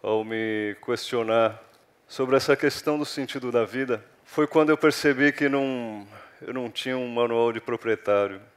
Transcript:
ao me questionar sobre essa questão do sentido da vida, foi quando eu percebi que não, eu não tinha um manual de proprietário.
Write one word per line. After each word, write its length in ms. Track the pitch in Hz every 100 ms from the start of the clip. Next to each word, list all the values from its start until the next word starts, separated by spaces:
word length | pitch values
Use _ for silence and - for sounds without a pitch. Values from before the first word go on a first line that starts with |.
ao 220 | - 110 110
me 500 | 113 110 107 104 98
questionar 720 | - 117 - 123 110 113 113 110 - _ _ _ _
sobre 300 | - 131 135
essa 200 | - 139
questão 420 | 147 - - 151
do 60 | 147
sentido 440 | - 131 139 123
da 140 | 120
vida, 400 | 107 120 131 113 - _ _
foi 200 | - 147
quando 260 | 160 151
eu 60 | 156
percebi 540 | 156 143 151 131 143
que 160 | 139 143
não, 580 | 139 139 131 117 107 101 104 - _
eu 120 | -
não 160 | 127 120
tinha 280 | - 131 131
um 100 | 123
manual 460 | 120 120 117 117
de 80 | 113
proprietário. 800 | - 113 117 107 - 101 101 95 -